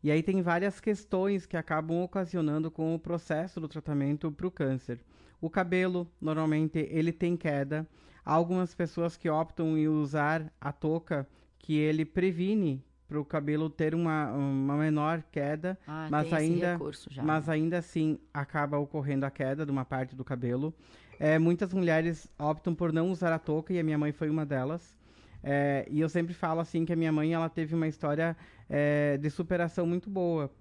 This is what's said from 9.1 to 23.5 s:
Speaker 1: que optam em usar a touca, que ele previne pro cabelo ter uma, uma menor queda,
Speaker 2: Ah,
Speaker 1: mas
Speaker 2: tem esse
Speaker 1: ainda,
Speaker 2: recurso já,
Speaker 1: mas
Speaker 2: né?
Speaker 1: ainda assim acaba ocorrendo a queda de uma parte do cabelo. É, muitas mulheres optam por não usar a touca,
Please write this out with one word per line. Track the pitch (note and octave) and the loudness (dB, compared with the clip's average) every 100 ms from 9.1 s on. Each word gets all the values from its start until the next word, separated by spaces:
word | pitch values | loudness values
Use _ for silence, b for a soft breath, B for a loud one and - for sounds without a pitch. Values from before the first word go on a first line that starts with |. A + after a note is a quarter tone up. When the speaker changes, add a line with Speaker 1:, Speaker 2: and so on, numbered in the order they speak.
| - | -2
Speaker 1:
que | E3+ | 0
optam | D#3 E3 - D#3+ D#3 | 0 -2 -2 0 2
em | D#3 | 2
usar | D#3 C#3+ D3+ D3 D#3+ D#3 _ | 2 0 0 0 0 -4 _
a | C#3+ | -8
touca, | C#3+ D#3 E3 E3 D3+ C3+ b b _ | -4 -2 -2 -2 -4 -4 b b _
que | - D3+ | -2 2
ele | D3+ D#3 D#3 | 2 2 0
previne | - F#3 E3+ F#3 A3 F3+ C3+ - _ _ | 2 0 0 0 2 2 -2 -6 _ _
pro | D3 D3 | -6 -2
cabelo | D#3+ D3 D3+ D#3 | -2 0 0 -2
ter | D3 D#3 | 0 0
uma, | E3 E3+ D#3 D3 | 2 0 0 -2
uma | C3 C#3 C3+ C3+ C#3+ | -2 0 0 0 2
menor | D#3 D3+ D3+ E3 D#3 | 2 2 0 -2 -4
queda, | - C#3+ D#3 F3+ F#3 - | -4 -2 -2 -4 -6 -8
Speaker 2:
Ah, | D#3 D#3 | -10 -2
Speaker 1:
mas | D3+ D3+ | 0 2
Speaker 2:
tem | E3 | 2
esse | D#3 | 2
Speaker 1:
ainda, | F3 F3 | 2 2
Speaker 2:
recurso | E3+ C#3 - - | -2 -4 -10 -14
já, | C3+ | -4
Speaker 1:
mas | D3+ D#3+ D3 | 0 2 2
Speaker 2:
né? | D#3 | 0
Speaker 1:
ainda | D#3+ F3 | 2 0
assim | E3 - D#3 D3+ - | -2 0 0 0 -4
acaba | D3+ C#3 D#3 D3 D3 | -8 -4 -2 0 0
ocorrendo | C#3+ D3+ C#3+ C#3 C3+ | -2 -4 -2 0 -2
a | |
queda | C#3 C3 C#3+ D3+ | -2 -4 -2 -2
de | |
uma | C#3 | -2
parte | B2+ C3 C3 C3 | -2 -4 -4 -8
do | |
cabelo. | B2+ B2+ A#2+ B2 D3+ D#3+ B B B B | -8 -4 -2 0 -2 -6 B B B B
É, | D3+ D#3 | 4 6
muitas | E3 F3 F#3+ | 4 2 0
mulheres | F#3+ F3 D#3+ E3 E3 - - | 0 2 4 2 -4 -10 -4
optam | D3 D#3 - | -2 -2 -2
por | E3 E3+ | 0 0
não | D#3+ E3+ | 2 2
usar | F3+ F3 | 0 0
a | D#3+ | 0
touca, | - | 0